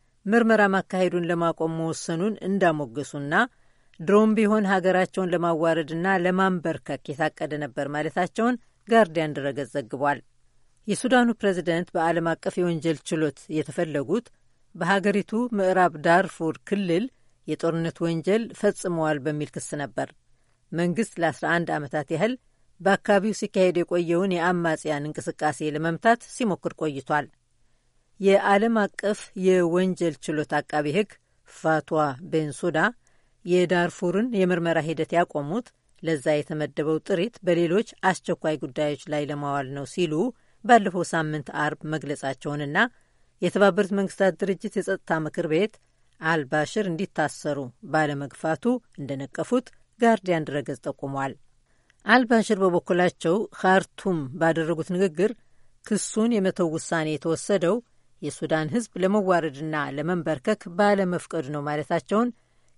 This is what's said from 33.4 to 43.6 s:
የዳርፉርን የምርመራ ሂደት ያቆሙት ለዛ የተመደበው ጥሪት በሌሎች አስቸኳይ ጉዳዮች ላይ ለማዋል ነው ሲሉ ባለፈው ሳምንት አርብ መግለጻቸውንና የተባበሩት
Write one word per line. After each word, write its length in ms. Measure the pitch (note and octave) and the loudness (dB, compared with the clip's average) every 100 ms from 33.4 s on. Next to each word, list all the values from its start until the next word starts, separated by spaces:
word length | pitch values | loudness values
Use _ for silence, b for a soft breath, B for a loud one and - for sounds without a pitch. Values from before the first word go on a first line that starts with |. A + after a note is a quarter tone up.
የዳርፉርን 840 | F3+ F3+ F3 F3+ E3+ - F3+ F#3+ B3 | 0 2 4 2 0 -2 -2 -2 -2
የምርመራ 460 | G#3+ F#3 F3 E3 D#3+ | 0 2 2 2 0
ሂደት 300 | D3+ D#3 D#3 | 0 -4 0
ያቆሙት 540 | E3+ F3 D3+ C#3+ G#3+ - _ _ _ | 0 0 -2 -4 -6 -8 _ _ _
ለዛ 240 | D#3+ D#3 D#3+ | -4 -2 0
የተመደበው 680 | D3+ - D3+ D3 D#3 D3+ D#3 | 0 0 -4 -4 -4 -2 -2
ጥሪት 340 | - F#3 A3 - | 0 -2 -2 -4
በሌሎች 460 | F#3 E3+ E3+ F#3+ A#3+ - | 0 2 2 0 -2 -2
አስቸኳይ 540 | F#3+ F3 - E3+ D#3+ D3+ | -2 -2 -4 -4 -2 -4
ጉዳዮች 440 | D3 C#3 D3+ C#3+ - | -6 -4 -4 -4 -6
ላይ 140 | D3+ D3 | -6 -4
ለማዋል 420 | D3 C#3+ C#3 C3 | -6 -4 -4 -6
ነው 120 | C#3 C3+ | -8 -8
ሲሉ 280 | - E3+ D3+ B3 - _ _ | -4 -2 0 -2 -6 _ _
ባለፈው 400 | G#3+ A#3 F#3+ F3 | 6 8 6 0
ሳምንት 440 | E3 E3+ D#3 D3+ - | -2 -2 -2 -4 -6
አርብ 260 | D3+ D3+ D3+ | -2 -2 -2
መግለጻቸውንና 960 | D3+ D#3 C#3+ C#3+ C3+ C3+ D#3 D3 C#3+ E3+ A#3+ - _ _ _ _ | -6 -6 -6 -6 -6 -6 -6 -6 -2 0 0 -2 _ _ _ _
የተባበሩት 500 | F3 F#3+ | -2 4